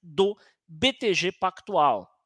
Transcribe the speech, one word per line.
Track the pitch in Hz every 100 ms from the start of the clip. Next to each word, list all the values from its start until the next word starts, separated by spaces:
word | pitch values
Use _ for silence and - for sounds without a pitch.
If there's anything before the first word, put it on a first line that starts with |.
do | 175 147 196 214 _ _ _
B | 160 254
T | - 226
G | 170 175
Pactual, | - 185 - - 185 143 107 87 _